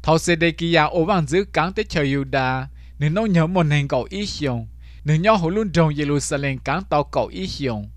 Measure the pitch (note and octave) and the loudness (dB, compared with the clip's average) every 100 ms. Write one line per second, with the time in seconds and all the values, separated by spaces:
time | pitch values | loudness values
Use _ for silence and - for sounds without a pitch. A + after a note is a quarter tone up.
0 | - D#3+ F3 E3+ E3+ D#3 E3+ E3 D3+ F3 | 2 2 2 2 2 0 2 2 4 2
1 | D#3+ F#3+ C#3+ F3 G3+ - E3+ G3 E3+ D#3+ | 2 2 2 0 0 0 0 -2 -2 0
2 | C#3 C#3 C3+ C3+ C3 C3 C3 - - - | 0 0 0 0 0 -2 -6 -14 -20 -4
3 | D3 F3+ A3 F3 D#3+ F#3 D#3 D3 C#3 C3 | -2 0 2 2 2 2 2 2 0 -2
4 | A#2 G3 G3+ - C#3+ A#2+ A2 - - - | -2 -6 -6 -4 -4 -4 -8 -16 -20 -10
5 | C#3+ D#3 G3 G#3+ E3 G3+ G#3+ D#3+ D#3+ D3 | 0 2 4 2 2 0 0 2 2 2
6 | D3 D3 - D3 C#3 C3 - D#3 G3 D3+ | 0 0 0 -4 -4 -4 -4 -4 0 -2
7 | C#3+ C#3+ G#2+ - F#3 - C3+ A2 G#2 | 0 -2 -4 -6 -8 -4 -4 -4 -8